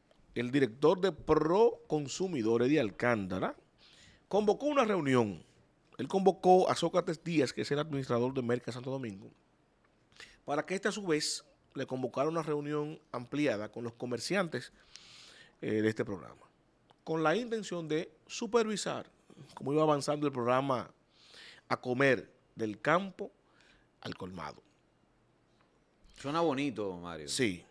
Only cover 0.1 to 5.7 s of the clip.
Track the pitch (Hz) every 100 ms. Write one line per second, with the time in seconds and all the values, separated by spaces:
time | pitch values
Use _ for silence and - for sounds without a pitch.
0.1 | _ _ - 123 139 127 113 147 190 190
1.1 | 151 - 156 156 185 233 233 - 151 139
2.1 | - 190 156 110 117 123 156 113 - 120
3.1 | 113 92 95 156 - _ _ - - -
4.1 | _ _ 190 208 202 294 277 220 190 143
5.1 | 127 107 82 - _ _